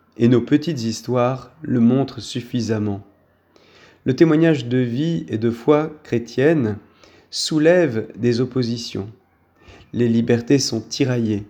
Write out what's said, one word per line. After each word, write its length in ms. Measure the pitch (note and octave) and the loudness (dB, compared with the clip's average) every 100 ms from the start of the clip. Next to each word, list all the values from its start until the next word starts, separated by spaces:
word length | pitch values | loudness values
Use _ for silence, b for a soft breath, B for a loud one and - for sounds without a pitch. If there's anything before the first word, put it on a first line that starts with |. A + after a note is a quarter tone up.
| _ - | _ 0
et 140 | A#2+ | 4
nos 100 | B2 | 4
petites 420 | A#2 D3 D3 C#3 | 2 0 0 -4
histoires 720 | A2+ A2 - B2 B2 C3 - _ | -4 -6 -4 -2 0 -2 -10 _
le 200 | - B2+ | -4 2
montrent 400 | A#2 C3 C3 - | 4 4 0 -6
suffisamment. 840 | G2+ B2 - B2 G#2+ A2 G#2 G2 G2 _ _ _ _ b b b b b - | -10 -10 -6 -6 -2 -2 -2 -6 -10 _ _ _ _ b b b b b -4
Le 100 | C3 | 2
témoignage 520 | E3 D#3 E3 D3 A#2+ | 4 4 4 2 0
de 100 | B2+ | -2
vie 480 | B2 A#2 D#3+ E3 D#3 | 0 -2 -2 -4 -4
et 100 | A2+ | -2
de 140 | A#2 | -2
foi 400 | A#2 - D3+ D#3 D#3 | -2 2 2 0 -8
chrétienne 760 | - A#2+ A#2 - C#3 E3 A2+ G2+ - b b b b | -6 -4 -4 0 2 2 0 -4 -12 b b b b
soulève 760 | - - D#3 D#3 F3+ D#3+ A2 G#2 - | -8 -4 2 4 4 4 0 -6 -2
des 240 | A#2+ A#2 | 0 0
oppositions. 680 | B2+ C3 A2+ A#2 - G#2+ G2+ - _ _ _ _ b b b | 0 -2 -4 -4 -8 -10 -10 -14 _ _ _ _ b b b
Les 160 | G#2+ A#2+ | -2 2
libertés 500 | A#2 A#2 A#2 A#2 C#3 | 2 2 0 2 0
sont 220 | - A2+ | 2 -4
tiraillées 680 | - - C3 B2 A2+ G#2 G2+ | -6 -4 -2 0 -2 -2 -6